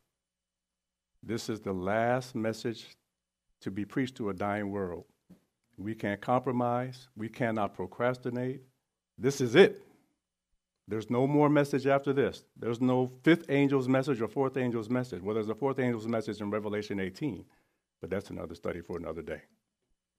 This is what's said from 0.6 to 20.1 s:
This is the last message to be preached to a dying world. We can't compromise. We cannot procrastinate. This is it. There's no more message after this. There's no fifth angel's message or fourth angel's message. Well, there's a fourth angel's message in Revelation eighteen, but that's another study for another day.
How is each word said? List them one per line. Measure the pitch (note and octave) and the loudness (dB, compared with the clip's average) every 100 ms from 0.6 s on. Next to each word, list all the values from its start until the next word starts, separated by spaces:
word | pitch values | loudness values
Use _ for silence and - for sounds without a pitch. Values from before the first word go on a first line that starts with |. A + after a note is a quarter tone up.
| _ _ _ _ _ _ | _ _ _ _ _ _
This | - A2+ - | -8 -6 -6
is | G#2+ | -6
the | G#2 | -4
last | F#2+ F#2+ G#2+ A#2 B2+ B2+ A#2+ | -4 0 2 2 0 -2 -4
message | A2 A2 B2 A2 - - _ _ _ _ _ _ | -4 -2 -6 -8 -14 -20 _ _ _ _ _ _
to | - | -8
be | G2 | -6
preached | G2+ - B2+ C3 | -4 -2 -4 -4
to | G#2 | -6
a | |
dying | F2+ G2+ G#2 G2+ | -2 -2 -2 -2
world. | G2+ F#2 E2+ - _ _ - _ _ _ - | -4 -6 -8 -14 _ _ -20 _ _ _ -10
We | G2 A2 | -8 -4
can't | A#2+ A#2 | -4 -2
compromise. | - B2+ C3 B2 A#2+ A#2+ B2+ B2+ - - | 0 0 2 -2 0 -2 -4 -10 -18 -12
We | A2 | -12
cannot | - A#2+ A2 G2+ | -2 -2 0 -2
procrastinate. | - F#2 - A#2+ B2+ B2+ A#2+ B2+ C#3 - _ _ _ _ - | -4 -10 0 0 0 -4 -4 -4 -6 -14 _ _ _ _ -2
This | A#2+ C#3 | -2 0
is | B2+ C3+ | 4 8
it. | - - - _ _ _ _ _ _ _ _ _ - | 8 6 -14 _ _ _ _ _ _ _ _ _ -8
There's | A2 G2 | -6 0
no | A#2+ C3+ | 2 4
more | D3 D3 | 6 6
message | D3 D3 C#3+ C3 | 6 4 2 2
after | C#3 C#3+ | 2 2
this. | C3+ G#2+ - - - | 2 2 -2 -16 -8
There's | A2 A#2 | -4 0
no | B2+ B2+ B2+ - | 2 2 0 2
fifth | D#3+ E3+ E3+ | 4 4 4
angel's | C#3 C#3 C#3 B2 | 2 4 4 4
message | C3 C3 A#2 | 2 2 -2
or | A2 | -2
fourth | C#3+ C3 C3+ | 0 0 0
angel's | B2+ A#2 G#2+ | 0 -2 -2
message. | B2 B2+ F#2 | -2 -2 -6
Well, | F#2+ | -4
there's | A2 G#2+ | -2 -2
a | A2 | -2
fourth | C#3 C3 | -2 0
angel's | B2 A#2 A2+ | 0 0 -2
message | A2+ A2 G2+ | -2 -2 -6
in | G#2 | -4
Revelation | G#2 G#2 G#2 G#2 G2+ | -2 -2 -4 -4 -4
eighteen, | F#2+ F#2+ D3+ F#2+ - _ _ _ _ _ | -4 -4 -4 -4 -12 _ _ _ _ _
but | E2+ | -6
that's | F#2+ - | -6 -6
another | F#2 E2+ E2 | -10 -10 -8
study | F2+ E2+ | -6 -6
for | - F2 | -8 -8
another | E2 E2 | -6 -8
day. | D#2 D2+ - _ _ _ _ _ _ | -8 -10 -12 _ _ _ _ _ _